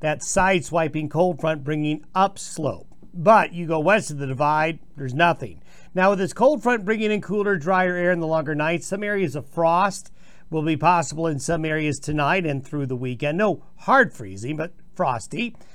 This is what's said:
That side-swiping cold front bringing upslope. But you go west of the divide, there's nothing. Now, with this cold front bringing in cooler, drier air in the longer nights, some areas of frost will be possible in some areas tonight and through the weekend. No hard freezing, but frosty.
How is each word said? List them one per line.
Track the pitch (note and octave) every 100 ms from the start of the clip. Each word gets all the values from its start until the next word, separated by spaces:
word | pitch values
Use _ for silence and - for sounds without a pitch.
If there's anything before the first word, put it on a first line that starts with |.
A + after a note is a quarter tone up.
That | D#3 D3+
side-swiping | - F#3+ F#3+ F#3 - E3+ D#3+ D#3 D3
cold | D#3 F3+ D#3+
front | D#3+ D#3
bringing | C3+ D#3 D3+ D3+ -
upslope. | F#3 F#3+ G3 - - C#3+ F2+ - - -
But | F3 F3 G#3+ D#3
you | E3+ E3
go | D#3+
west | D#3+ G#3 D3
of | D3
the | C3+
divide, | C3 D3 D#3 D#3+ D3 -
there's | - C3
nothing. | C3+ E3+ D#3 A2 D#2+ - - -
Now, | F3+ F#3+
with | F#3+
this | F#3
cold | - C4 C4+
front | A#3+ A#3+
bringing | F#3 A3 G#3+
in | G#3
cooler, | - G#3 G3+ F#3+
drier | D3+ F#3 F#3 F3+
air | F3
in | F3
the | D#3+
longer | D#3+ D#3
nights, | D3+ D#3 E3+ -
some | F#3+
areas | G#3 G3+ E3+
of | C#3 -
frost | E3+ E3 F3 G3 G3 - - - - -
will | D#3
be | D#3 D3+
possible | E3 F3 D3+ D3+ E3
in | C#3
some | - E3
areas | D#3 D#3 D3+ C#3
tonight | - D3+ C#3+ F#3+
and | D#3+ C#3
through | - D3
the | C3 B2
weekend. | B2+ A#2+ D3 E3
No | G#3+ D#3 - -
hard | - C4+ G#3
freezing, | - G2+ G2 B2 D#3
but | E3+ - -
frosty. | - E3 A#2+ - C#3+ A#3+ - -